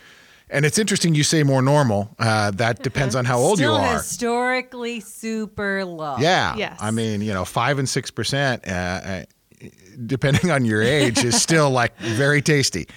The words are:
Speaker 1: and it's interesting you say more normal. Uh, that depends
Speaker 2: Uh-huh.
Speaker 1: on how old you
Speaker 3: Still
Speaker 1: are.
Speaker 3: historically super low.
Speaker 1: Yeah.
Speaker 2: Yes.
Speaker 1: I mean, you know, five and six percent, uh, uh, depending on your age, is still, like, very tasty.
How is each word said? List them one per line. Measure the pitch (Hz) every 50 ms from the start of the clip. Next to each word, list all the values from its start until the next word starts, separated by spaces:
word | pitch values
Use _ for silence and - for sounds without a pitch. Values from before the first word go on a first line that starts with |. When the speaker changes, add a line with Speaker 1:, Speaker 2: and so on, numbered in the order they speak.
| - - - - - - - _ _
Speaker 1:
and | - - 143 151
it's | 147 -
interesting | 214 220 185 202 - - 165 156
you | 147 143
say | - 165 160
more | 147 139 135 131 127
normal. | 139 143 151 139 117 101 101 101 - - -
Uh, | 113 113 107 107 104 104
that | 98 95 117 117 120 - -
depends | 135 - - 139 123 123
Speaker 2:
Uh-huh. | 131
Speaker 1:
on | 120
how | 123 127 120
old | 131 175 214
you | 175 139
Speaker 3:
Still | - -
Speaker 1:
are. | - - - -
Speaker 3:
historically | - - - - - 240 233 240 240 247 254 254 254 247 254 254 240 240 233 240 226
super | - - - - 220 226 220 220 214 208 - 214 202 196 196 196 190
low. | 180 170 156 156 147 135 113
Speaker 1:
Yeah. | 147 170 185 151 110 82 -
Speaker 2:
Yes. | 107 - - 87 -
Speaker 1:
I | 104 107
mean, | 113 113 113 110 107 101
you | 104 107 98
know, | 92 90
five | - - 127 117 135 139 139
and | 135 123
six | - 139 - -
percent, | - - 110 - 139 139 139 131 120 - -
uh, | 92
uh, | 92 90 90 90 92 - - 95 95 87 60 - _ _ _ _ _ _ 113 - - _ - - - 135 117
depending | 107 135 - - 135 143 - 180 175
on | 151 135 123
your | 113 107 107 110
age, | 123 147 147 - 120 110 285 127
is | 120 117 233
still, | - - 165 160 147 139
like, | 127 123 117 110 -
very | - - 117 107 120 139 143 147 147 -
tasty. | 165 151 139 131 - - 85 71 - -